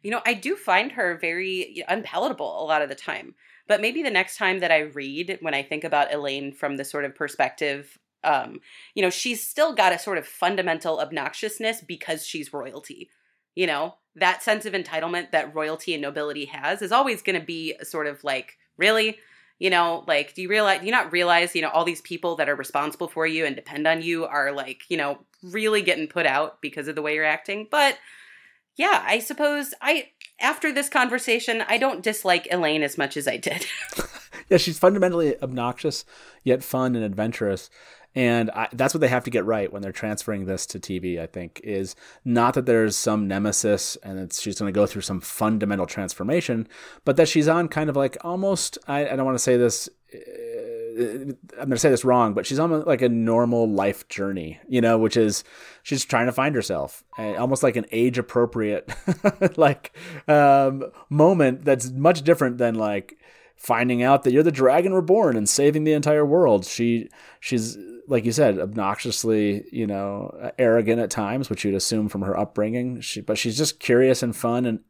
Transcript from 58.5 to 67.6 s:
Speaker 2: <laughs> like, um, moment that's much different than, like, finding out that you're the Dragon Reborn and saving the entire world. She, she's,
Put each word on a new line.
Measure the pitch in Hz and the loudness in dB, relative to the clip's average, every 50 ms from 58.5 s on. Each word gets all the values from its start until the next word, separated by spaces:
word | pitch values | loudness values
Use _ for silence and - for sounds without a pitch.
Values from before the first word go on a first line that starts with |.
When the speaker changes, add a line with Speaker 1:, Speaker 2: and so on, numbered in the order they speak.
| - 117 107 104 104 92 - - - - - - 180 - - | 2 -2 0 0 -2 -2 -4 -8 -12 -6 -2 -2 -2 2 2
Speaker 2:
<laughs> | 208 - - 190 180 - | 0 2 2 0 0 4
like, | - 160 143 139 - - - _ - - 180 170 143 - - | 6 4 4 4 2 -8 -20 _ -18 -18 -16 -16 -10 2 4
um, | 151 147 143 139 139 139 139 135 135 135 127 - _ - - _ | 6 8 8 8 8 8 6 4 0 -2 -8 -10 _ -20 -8 _
moment | 139 151 151 175 190 170 147 131 127 131 - | 4 6 8 8 8 6 4 4 2 0 2
that's | 147 139 127 117 131 | 2 2 2 0 -6
much | 127 135 143 170 180 156 | -4 4 4 4 4 6
different | 135 160 170 - 143 127 123 123 | 4 4 4 4 4 -2 0 0
than, | 123 117 113 | 0 0 2
like, | 113 107 104 104 101 95 - - _ _ - _ _ _ _ _ | 0 0 0 -2 -4 -6 -8 -20 _ _ -20 _ _ _ _ _
finding | _ - - 120 113 123 127 123 120 | _ -2 0 2 2 2 2 2 2
out | 123 131 139 135 - | 6 6 4 6 6
that | 139 | 4
you're | 123 143 | 4 6
the | 160 170 | 4 4
Dragon | 151 131 131 127 135 165 175 196 | 4 6 6 6 6 6 4 4
Reborn | 185 185 170 156 190 226 214 156 120 | 2 2 4 4 4 6 6 4 2
and | 110 104 101 | 2 0 0
saving | - - 143 147 151 156 151 | 2 4 4 4 4 4 2
the | 156 | 2
entire | 151 147 - 151 151 151 147 | 2 2 4 2 4 4 4
world. | 139 151 180 175 131 107 98 92 | 4 6 6 6 6 6 4 2
She, | - - - 117 117 117 117 104 - _ - - - - _ | -2 -2 0 2 2 2 0 -2 -6 _ -20 -20 -20 -20 _
she's, | - - 131 117 | -6 -2 -2 -2